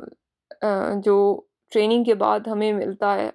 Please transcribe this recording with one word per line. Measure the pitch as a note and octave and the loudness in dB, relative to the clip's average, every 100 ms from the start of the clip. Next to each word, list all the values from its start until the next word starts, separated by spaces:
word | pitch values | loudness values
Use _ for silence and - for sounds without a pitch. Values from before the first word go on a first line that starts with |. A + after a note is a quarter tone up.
| - - _ _ - - | -8 -20 _ _ -20 -6
آ، | G#3+ G3 - G3+ | -2 -2 -2 -2
جو | G3+ G3+ G3+ - - _ _ | 2 4 4 0 -6 _ _
ٹریننگ | A3+ G#3+ A#3 | 0 2 2
کے | A#3 G#3 | 2 2
بعد | G#3+ G#3 | 2 0
ہمیں | A3 G#3 G#3+ | -2 -4 -2
ملتا | G#3 F#3 G3 G3+ G3 | -2 -4 -2 -2 0
ہے | A3 | -4